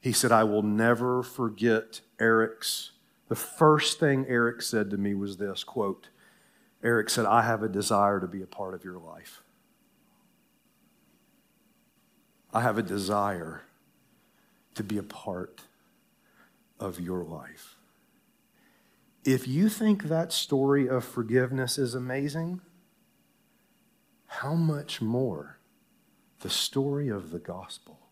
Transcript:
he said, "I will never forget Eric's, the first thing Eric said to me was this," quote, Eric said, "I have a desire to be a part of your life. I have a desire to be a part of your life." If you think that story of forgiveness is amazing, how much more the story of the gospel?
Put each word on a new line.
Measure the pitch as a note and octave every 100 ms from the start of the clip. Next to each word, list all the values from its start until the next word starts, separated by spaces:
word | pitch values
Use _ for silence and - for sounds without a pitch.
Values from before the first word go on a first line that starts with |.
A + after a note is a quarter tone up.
he | C3
said, | A2 B2
"I | A2+
will | A2 G#2
never | G#2 G#2 A2+ A#2 B2 B2+
forget | B2 - A#2 A2 A#2 A2 - - _ -
Eric's, | A#2 A2+ A2+ - - - - _ _ _ _
the | A#2
first | - - D#3 D3+ - -
thing | D3+ C3+ C3
Eric | B2 A#2 A#2
said | - A2+ G2+
to | G2
me | G2+
was | G2 G2+ F#2
this," | G2+ F#2+
quote, | - - G2+ G2 - _ _ _ _ _ _ _
Eric | A#2 A#2 G#2+
said, | - G#2+
"I | A2+
have | A2+ A2+
a | A2
desire | G2 G#2 G#2 G2+ G2+
to | F2+
be | G2
a | F#2
part | - F#2+
of | F#2
your | F#2+ F2+
life. | E2 E2 E2 - _ _ _ _ _ _ _ _ _ _ _ _ _ _ _ _ _ _ _ _ _ _ _ _ _ _ _ _ _ _ _
I | -
have | A#2+ G#2+
a |
desire | F#2+ G2+ F#2+ G#2 G2+ F#2 E2 D2+ - _ _ _ _ _ _ _ _ _ _
to | -
be | G#2 G#2
a |
part | G2 - - F2+ F#2 - - _ _ _ _ _ _ _ _ _ _ _
of | G2+ F2
your | F2 F2+
life." | E2 D#2+ - - - - _ _ _ _ _ _ _ _ _ _ _ _ _ _
If | B2 C3 B2+
you | C#3+ G#3+
think | G#3+ G#3+ G3+
that | D3+ D#3+ E3
story | - - C#3 C3+ C#3+ B2+
of | B2+
forgiveness | A#2+ - A2 B2+ B2+ C3 B2+ C#3+
is | B2+
amazing, | B2+ B2+ C3 C#3+ D3+ E3 F3+ - _ _ _ _ _ _ _ _ _ _ _ _ _ _ _ _
how | - C3
much | E3 D#3+ C#3+ - -
more | A2 B2 C3 D#2+ - - _ _ _ _ _ _ _ _
the | F#2
story | - - C3+ C#3 C#3+ C#3+
of | G2+ E2
the | E2
gospel? | E2 F2+ F#2+ - - D#2 _